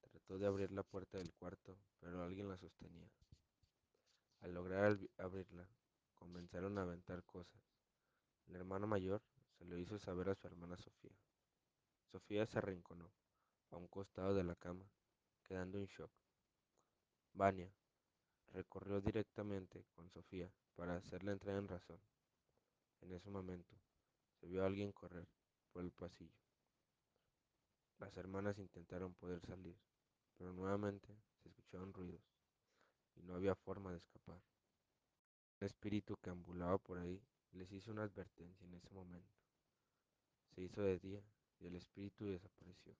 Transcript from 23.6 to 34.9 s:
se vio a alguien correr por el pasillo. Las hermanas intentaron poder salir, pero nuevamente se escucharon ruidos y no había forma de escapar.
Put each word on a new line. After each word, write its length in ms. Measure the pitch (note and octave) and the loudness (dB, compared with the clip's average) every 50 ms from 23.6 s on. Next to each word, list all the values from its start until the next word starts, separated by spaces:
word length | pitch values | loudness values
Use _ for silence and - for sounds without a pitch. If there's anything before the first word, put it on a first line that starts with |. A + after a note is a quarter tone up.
| F2 _ - - _ _ _ _ _ _ _ _ _ _ _ _ | -8 _ -20 -20 _ _ _ _ _ _ _ _ _ _ _ _
se 80 | - E2+ | -10 0
vio 160 | F2 F#2 F#2+ | 2 6 6
a 40 | F#2+ | 6
alguien 240 | G2 G2 G2+ G2+ | 6 4 2 0
correr 360 | G2 - - F2 F2 F2 E2+ - _ _ _ _ _ _ _ _ | 0 -4 -12 -10 -10 -10 -10 -12 _ _ _ _ _ _ _ _
por 120 | _ F2+ F2+ | _ -4 -4
el 80 | F2+ | -4
pasillo. 480 | - - F2+ F2 F2 - F2+ D#2+ - _ _ _ _ _ _ _ _ _ _ _ _ _ _ _ _ _ _ _ _ _ _ _ _ _ _ _ _ _ _ _ _ _ | -4 -4 -8 -8 -8 -10 -16 -16 -16 _ _ _ _ _ _ _ _ _ _ _ _ _ _ _ _ _ _ _ _ _ _ _ _ _ _ _ _ _ _ _ _ _
Las 180 | - F#2+ - F#2+ | -10 -8 -6 -6
hermanas 400 | F2 F#2 F#2+ G2 G2 G#2 G2+ G2+ | -6 -2 -2 2 2 2 0 0
intentaron 540 | G2 F2+ _ F#2 E2+ - - F2+ F#2 F#2 F2+ | -4 -10 _ -14 -12 -6 -4 -4 -4 -4 -6
poder 280 | - - F2 F2+ F2 | -8 -4 -4 -4 -4
salir, 360 | E2+ - F#2 F#2 F#2 F2 F2 - _ _ _ _ _ _ _ _ _ _ _ _ | -4 -6 -10 -8 -8 -12 -12 -14 _ _ _ _ _ _ _ _ _ _ _ _
pero 160 | F2+ F2+ F#2 | -10 -8 -6
nuevamente 640 | F2+ F#2 F#2+ G2 G2+ G#2 G2+ G2+ G2+ - - G#2 G#2+ - _ _ _ | -2 2 2 2 4 4 2 0 0 -6 -16 -20 -20 -20 _ _ _
se 80 | _ - | _ -20
escucharon 440 | F2+ - - - - F2+ F#2 G2 F#2+ | -20 -20 -20 -12 -8 -8 -6 -6 -6
ruidos 280 | F#2+ F#2 F2 E2+ D#2+ - _ _ _ _ _ _ _ _ _ _ _ _ _ _ _ _ _ _ | -6 -6 -6 -6 -8 -12 _ _ _ _ _ _ _ _ _ _ _ _ _ _ _ _ _ _
y 80 | - F2 | -18 -10
no 120 | F2 F2+ | -6 -2
había 200 | F2+ F#2+ G2 F#2 | 2 4 4 4
forma 360 | - _ - F#2+ G2 G2 F#2+ | 4 _ -6 -6 -4 -4 -4
de 60 | F2+ E2+ | -6 -6
escapar. 440 | - _ _ - _ - E2 F2+ - _ _ _ _ _ _ _ _ _ | -8 _ _ -16 _ -12 -14 -14 -14 _ _ _ _ _ _ _ _ _